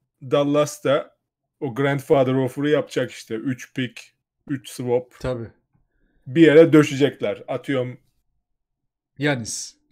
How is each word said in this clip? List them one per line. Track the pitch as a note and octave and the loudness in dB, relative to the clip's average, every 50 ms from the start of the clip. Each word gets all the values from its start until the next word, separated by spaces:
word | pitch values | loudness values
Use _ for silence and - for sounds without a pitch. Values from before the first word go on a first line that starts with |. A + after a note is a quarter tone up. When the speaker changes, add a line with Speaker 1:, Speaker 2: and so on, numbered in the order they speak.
| _ _ _ _ | _ _ _ _
Speaker 1:
Dallas | - C3 C3+ D3 C#3+ C#3+ C#3+ D3 D3 C#3+ - - - | -6 -2 -2 0 0 0 0 0 0 -2 -4 -6 -2
da | C#3 C3+ D#3 - - _ _ _ _ _ _ _ _ _ _ | -2 0 0 -2 -6 _ _ _ _ _ _ _ _ _ _
o | D#3 C#3+ A2 | -10 -8 -4
grandfather | B2 C#3 C#3 C#3 C#3 C3 - D#3+ C#3 C3 B2+ C3 | -2 -2 -2 -2 -4 -2 0 2 2 2 2 2
offer'ı | C3+ C3+ B2 - - C#3+ D3 | 0 -2 -2 -4 -4 -2 0
yapacak | D3+ C#3+ B2+ - - D3 B2+ A2 | 0 0 -2 -4 -6 -6 -6 -6
işte. | - - - - A2+ | -8 -14 -14 -12 -10
Üç | A2+ A2+ C#3 B2+ B2+ - - _ | -8 -6 -6 -8 -8 -10 -12 _
pick, | - C3 A#2+ - - - - _ _ _ _ _ _ _ - | -8 -8 -8 -10 -16 -20 -20 _ _ _ _ _ _ _ -10
üç | D3 C3 - - | -10 -10 -10 -14
swap. | - - B2+ B2 A#2+ B2 B2+ - _ - | -14 -10 -6 -2 -2 -2 -2 -6 _ -10
Speaker 2:
Tabii. | - C3 B2+ A#2 A2+ G#2 - _ _ _ _ _ _ _ _ _ _ _ _ _ _ - | -8 -8 -8 -8 -10 -14 -18 _ _ _ _ _ _ _ _ _ _ _ _ _ _ -4
Speaker 1:
Bir | B2 D#3 | 2 6
yere | E3 D3+ C#3+ D#3 E3 D#3 C3+ | 6 8 10 8 8 8 8
döşecekler. | D3+ D3 D3 C#3+ C3 C#3+ C3 - - B2 G#2 G2+ G2+ - - | 6 4 4 2 0 0 0 0 -2 -6 -6 -6 -6 -8 -10
Atıyorum. | C#3 B2+ - - C#3+ C3 B2 B2+ B2+ C3 _ _ _ _ _ _ _ _ _ _ _ _ _ _ _ _ _ _ _ _ _ _ _ - | -10 -8 -6 -4 -4 -4 -4 -6 -10 -14 _ _ _ _ _ _ _ _ _ _ _ _ _ _ _ _ _ _ _ _ _ _ _ -4
Speaker 2:
Giannis. | C#3 D3 C#3+ B2 A2+ G#2 - - - - - _ _ _ | -2 -2 -2 -2 -6 -8 -10 -12 -12 -14 -18 _ _ _